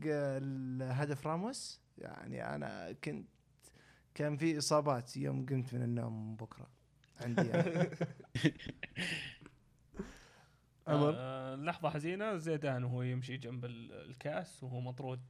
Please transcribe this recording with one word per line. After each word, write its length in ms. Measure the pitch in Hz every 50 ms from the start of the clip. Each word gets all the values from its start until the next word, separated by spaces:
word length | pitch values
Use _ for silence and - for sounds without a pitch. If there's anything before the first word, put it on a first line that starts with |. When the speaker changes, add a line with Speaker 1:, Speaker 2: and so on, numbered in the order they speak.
| 147
Speaker 1:
الهدف 1200 | 156 147 147 143 139 135 135 135 135 135 135 131 127 127 131 131 127 127 139 147 143 139 135 -
راموس 540 | 156 160 175 196 247 277 - - - - - _ _ -
يعني 580 | - - - - - - - - 60 57 62 73
أنا 360 | 73 73 - 101 98 87 85
كنت، 360 | - - - 151 151 - - - _ _ _ _ _ _ - - - - - - - - _ _ -
كان 220 | - 147 147 151
في 200 | 139 165 165 156
إصابات 600 | 147 - - 156 151 147 151 131 120 127 - -
يوم 280 | 139 139 139 135 135 131
قمت 280 | 135 135 127 123 127 123
من 100 | 123 120
النوم 520 | 120 120 120 117 117 113 110 110 110 110
بكرة 320 | 110 110 - - - - - - _ _ _ _ _ _ - - -
عندي 260 | 120 120 117 - 165
يعني. 420 | - - 170 165 - 165 175 165 -
Speaker 2:
<laughs> 80 | - - 170 - - - - - - - - 151 - - - - - - - - - - 180 175 160 - - - - - - - - - _ _ _ _ - - - - - - - - - - - - - - - _ _ _ _ _ -
Speaker 3:
عمر؟ 260 | 160 151 147 147 151 156
Speaker 4:
آه، 380 | 123 131 131 131 131 131 131 131
لحظة 340 | 139 147 170 165 - 170 143
حزينة 480 | 156 147 151 170 185 196 214 220 196
زيدان 460 | 165 156 165 156 143 151 139 127 123 123
وهو 180 | 123 123 123
يمشي 360 | 123 127 127 127 123 131 127
جنب 280 | 127 123 117 127 123 123
ال-، 260 | 123 117 117 117 -
الكأس 720 | 98 - 76 87 127 - - 147 156 180 165 - - - 135
وهو 160 | 127 123 127
مطرود 380 | 123 127 127 131 135 127 127 127 127